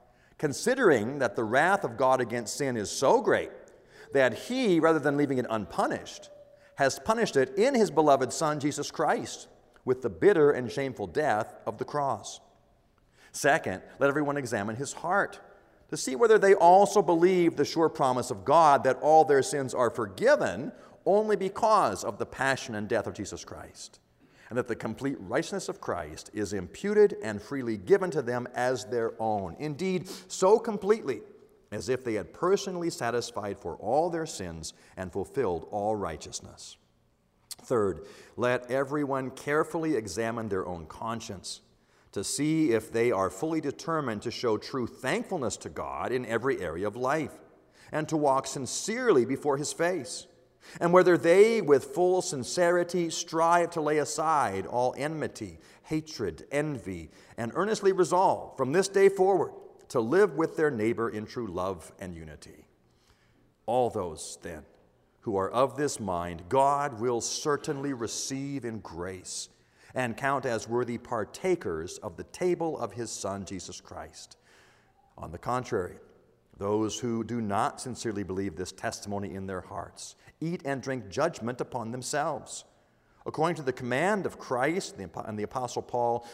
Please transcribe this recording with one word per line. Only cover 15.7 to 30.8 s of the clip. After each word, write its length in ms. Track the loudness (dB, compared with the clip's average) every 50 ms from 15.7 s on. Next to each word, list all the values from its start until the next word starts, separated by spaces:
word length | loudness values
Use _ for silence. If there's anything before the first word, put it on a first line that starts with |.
| _ _ _ -10
to 80 | -8
see 200 | -6 -6 -4 0
whether 220 | 4 6 8 8 8
they 140 | 10 8 8
also 460 | 10 10 10 10 10 10 8 6 4
believe 560 | 4 6 6 6 6 6 6 6 4 4 4
the 80 | 2 0
sure 240 | 0 2 4 2 2
promise 420 | 4 4 2 2 4 2 0 -2
of 140 | -4 -4 2
God 400 | 6 8 8 10 8 8 6 6
that 140 | 4 2 2
all 240 | 4 8 8 8 8
their 180 | 8 6 4 4
sins 300 | 2 0 -4 -4 -2 0
are 160 | 2 0 0
forgiven 840 | 2 -2 -4 -4 -4 0 4 4 4 4 2 0 -2 -4 -6 -8 -10 -14 -20 -20 -18 -8 -2
only 300 | 2 2 2 2 2 0
because 680 | 0 0 -2 -4 0 2 4 4 6 4 4 2 -2 -4
of 140 | -6 -4 -4
the 80 | -6
passion 480 | -6 -4 -2 0 0 0 -2 -2 -6 -6
and 140 | -6 -4 0
death 180 | 0 0 0
of 80 | -2 -6
Jesus 300 | -8 -8 -8 -10 -12 -12
Christ, 560 | -12 -14 -16 -16 -18 -18 -18 -20 -20 _ -20 _ _ _ _ _ _ _ _ -16 -8
and 100 | -4 -4
that 80 | -4
the 80 | -4 -4
complete 420 | -6 -6 -8 -8 -6 -6 -6 -6 -6
righteousness 480 | -8 -4 -4 -4 -4 -2 -6 -8 -6 -8
of 120 | -10 -10
Christ 500 | -6 -6 -6 -6 -6 -10 -12 -14 -16 -10 -6
is 180 | -6 -4 -4 -4
imputed 640 | -6 -8 -8 -12 -8 -4 0 4 6 6 6 4 0 -6
and 180 | -6 -6 -6
freely 360 | -8 -8 -8 -6 -4 -4 -4
given 340 | -4 2 2 2 2 2 0
to 120 | -2 -2 -2
them 260 | -2 -2 -4 -4 -4 -4
as 320 | -2 0 0 0 -2 -4
their 260 | -4 -4 -2 -2 -2 -4 -4
own, 340 | -2 -2 -2 -2 -4 -6 -8 -8
indeed, 480 | -8 -8 -6 -4 -4 -2 -2 -2 -4 -6 -14 -16 -14
so 320 | -12 -4 2 4 6 6 6
completely 600 | 4 0 -6 -2